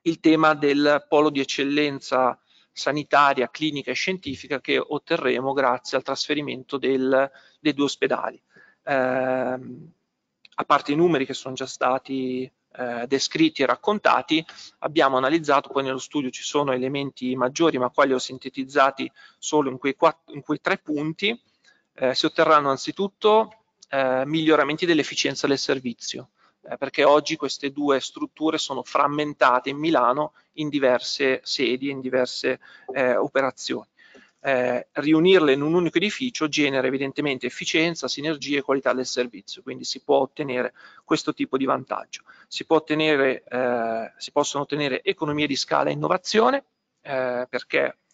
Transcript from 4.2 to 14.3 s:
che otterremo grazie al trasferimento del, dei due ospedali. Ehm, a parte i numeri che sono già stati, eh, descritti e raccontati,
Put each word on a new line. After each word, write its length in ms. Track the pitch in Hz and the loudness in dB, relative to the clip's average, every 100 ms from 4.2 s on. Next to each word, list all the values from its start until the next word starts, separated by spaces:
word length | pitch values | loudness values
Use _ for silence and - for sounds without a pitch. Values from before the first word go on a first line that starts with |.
| 143 131 139 135 | -8 -12 -6 -6
che 160 | - 135 | 0 -2
otterremo 720 | - 147 - 165 - 120 135 | 0 -6 -2 -2 0 0 0
grazie 460 | 135 131 123 - 135 | 2 2 0 -2 -4
al 60 | |
trasferimento 760 | 131 135 - 151 139 123 - 139 | -4 -6 -4 -4 -4 -8 -8 -4
del, 520 | 131 135 131 135 135 - _ _ | 0 0 2 2 0 -4 _ _
dei 140 | 151 | -4
due 120 | 139 139 | 0 -2
ospedali. 560 | - 135 127 - - _ _ - _ - | 0 -2 -2 -4 -10 _ _ -20 _ -4
Ehm, 1040 | 139 127 131 131 131 123 127 120 123 165 _ _ _ _ _ _ - | -2 0 0 -2 -2 -2 -6 -10 -16 -20 _ _ _ _ _ _ -8
a 100 | - | 2
parte 260 | 143 - | 2 2
i 40 | 147 | 2
numeri 300 | 175 151 135 | 4 2 0
che 80 | |
sono 220 | 131 135 131 | -6 -10 -10
già 100 | 127 | -10
stati, 840 | - 131 131 - 135 127 127 127 _ _ - | -2 0 0 -4 -6 -4 -6 -8 _ _ -10
eh, 320 | 123 120 123 | -8 -6 -2
descritti 560 | 135 - 156 160 - | -2 -2 2 2 2
e 20 | 127 | 0
raccontati, 800 | 127 - 107 - 123 - | 2 0 0 2 2 2